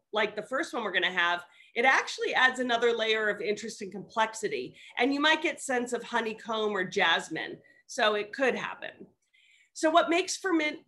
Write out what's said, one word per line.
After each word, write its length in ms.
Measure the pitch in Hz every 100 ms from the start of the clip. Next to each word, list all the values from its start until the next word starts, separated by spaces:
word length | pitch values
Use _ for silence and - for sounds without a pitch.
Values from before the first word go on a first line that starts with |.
| _
like 240 | 214 214 208
the 80 |
first 300 | - 262 320
one 100 | 269
we're 80 | 208
gonna 180 | 185 180
have, 360 | 185 175 175 - _ -
it 100 | 220
actually 500 | 254 311 480 - 453
adds 260 | - 254 254
another 340 | 247 233 233
layer 340 | 233 220 220 214
of 140 | 202
interest 400 | 202 208 226 -
and 100 | 196
complexity. 840 | 196 170 226 220 - 202 139 127 - - -
And 160 | 254
you 60 | 277
might 220 | 302 320
get 180 | 320 277
scents 320 | - 247 247
of 120 | 233
honeycomb 680 | - 233 226 214 214 220 214
or 140 | 202 185
jasmine. 720 | 202 175 180 - 156 85 - _ _ -
So 280 | - 220 208
it 160 | 208
could 240 | - 254 214
happen. 360 | 123 - - - 196 _ _ _ _ _ _
So 160 | - 320
what 200 | 330 320
makes 280 | 339 370 -
ferment 420 | 381 330 302 302